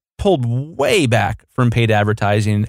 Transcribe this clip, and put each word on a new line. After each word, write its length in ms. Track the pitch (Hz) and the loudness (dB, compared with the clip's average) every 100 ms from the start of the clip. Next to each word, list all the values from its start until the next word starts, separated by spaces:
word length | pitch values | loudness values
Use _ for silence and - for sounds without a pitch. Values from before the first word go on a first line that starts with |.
| _ - | _ -4
pulled 280 | 208 165 120 | 0 0 0
way 600 | 120 147 208 - 220 131 | -4 -6 -4 0 2 2
back 380 | 113 101 - _ | 0 0 -4 _
from 200 | - 123 | -2 0
paid 180 | 117 113 | 2 2
advertising 760 | 107 104 107 104 104 107 104 | 2 2 0 0 0 0 -2